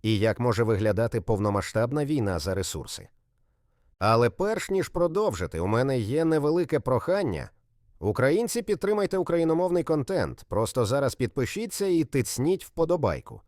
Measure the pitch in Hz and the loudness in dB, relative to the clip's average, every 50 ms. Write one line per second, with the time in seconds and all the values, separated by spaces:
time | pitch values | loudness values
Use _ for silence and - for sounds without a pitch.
0 | - 110 110 101 104 110 110 - 120 123 113 101 117 110 113 95 107 107 101 92 | 0 0 2 2 2 2 0 2 0 0 2 2 2 2 2 2 2 0 2 2
1 | 113 113 - 113 92 - 113 98 104 104 101 101 92 - - 110 113 120 135 151 | 0 0 -2 -4 -2 0 0 0 2 0 0 0 -2 -2 -2 -2 -2 0 0 -2
2 | 147 139 156 143 113 101 92 82 78 98 92 95 92 - - - - - - - | -2 0 0 0 0 0 -2 -2 -2 -2 -2 -2 -4 -4 -6 -8 -10 -10 -12 -14
3 | - - _ _ _ _ _ _ _ _ _ _ _ _ _ _ _ _ _ _ | -14 -18 _ _ _ _ _ _ _ _ _ _ _ _ _ _ _ _ _ _
4 | 95 104 113 117 120 117 - - 185 208 220 220 - - 196 190 170 - - 180 | 2 4 4 4 4 2 2 0 -2 -2 0 -2 -2 -2 -2 -2 -2 -2 -2 0
5 | 175 170 160 196 214 202 - - 92 80 - 82 82 95 107 117 131 139 135 127 | 0 0 0 0 0 0 -2 -2 -6 -4 -4 -4 -2 0 2 2 2 2 0 0
6 | 110 98 127 151 165 160 160 156 143 147 160 175 175 131 - 143 - - 127 117 | 0 0 0 0 2 2 2 2 2 2 2 2 0 0 -2 -2 0 0 0 0
7 | - - 180 202 196 135 92 76 64 - _ _ _ _ _ _ _ _ _ - | 2 0 0 0 0 -2 -2 -4 -8 -10 _ _ _ _ _ _ _ _ _ -4
8 | - 101 107 - 127 135 156 202 240 214 - 233 214 - 208 - - 190 214 208 | -2 -2 0 2 2 4 4 2 0 0 -2 -4 -2 -2 -2 -2 0 0 0 2
9 | 202 180 - 190 175 - 170 170 165 160 160 165 180 185 175 175 156 - 165 156 | 0 0 0 -2 0 0 2 2 2 2 2 2 2 2 2 0 2 2 0 0
10 | 135 - 190 175 104 71 62 - - _ - 101 113 107 - 127 120 98 120 143 | 0 0 0 0 0 -2 -4 -10 -12 _ -2 0 0 0 0 0 0 2 2 0
11 | 139 131 - _ 127 107 _ - 127 - - 202 226 214 - - 202 196 180 165 | 0 0 0 _ -4 -4 _ -2 -2 -2 -2 -6 -6 -6 -4 -4 0 2 2 2
12 | 156 - - 139 117 - - - 123 156 190 180 - - _ - 165 156 180 175 | 2 2 0 -2 -2 0 -2 -2 0 0 0 0 -4 -12 _ -2 0 2 2 2
13 | 123 104 80 64 - - - 92 - | 2 0 0 -2 -6 -12 -18 -18 -20